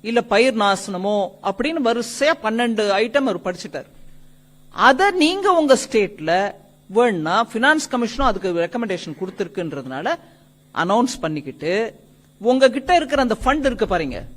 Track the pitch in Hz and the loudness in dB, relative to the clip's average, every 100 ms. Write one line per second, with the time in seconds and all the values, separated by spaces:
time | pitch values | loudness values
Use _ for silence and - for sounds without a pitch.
0 | 214 233 226 208 262 226 202 190 - 185 | 0 -2 2 2 4 4 2 0 -4 -6
1 | 202 208 196 - 294 294 277 330 233 233 | -2 0 -2 -4 -6 -2 -4 0 0 0
2 | 233 - 285 330 214 226 240 220 208 196 | -4 0 0 0 -2 -2 0 0 0 0
3 | 226 277 269 175 185 180 - 143 - - | 0 0 0 -2 -6 -8 -10 -12 -14 -20
4 | - - - - _ _ - - 226 269 | -20 -20 -20 -20 _ _ -16 2 4 6
5 | 403 370 302 381 392 349 294 262 - 226 | 2 4 2 2 2 2 4 4 4 0
6 | 196 - 156 175 202 - - _ _ 196 | 0 -4 -2 0 0 -6 -20 _ _ 0
7 | 240 185 156 196 233 220 269 311 - 247 | 2 0 0 0 0 0 2 2 -2 -4
8 | 233 254 269 196 185 170 170 240 226 180 | -4 0 0 0 -2 -2 -2 -4 -4 -6
9 | 170 143 185 - 170 185 165 143 131 135 | -8 -10 -10 -8 -8 -6 -8 -8 -10 -6
10 | 208 330 - _ _ _ _ - 170 214 | -6 -6 -10 _ _ _ _ -4 0 2
11 | 247 - 160 151 143 - 151 196 226 - | 0 -2 -6 -6 -10 -8 -4 -2 -4 -10
12 | _ _ _ _ 214 254 262 269 269 349 | _ _ _ _ 0 4 4 4 2 2
13 | 302 285 247 220 262 302 269 226 208 180 | 2 0 0 0 0 0 0 -2 -2 -2
14 | 147 101 - | -4 -8 -12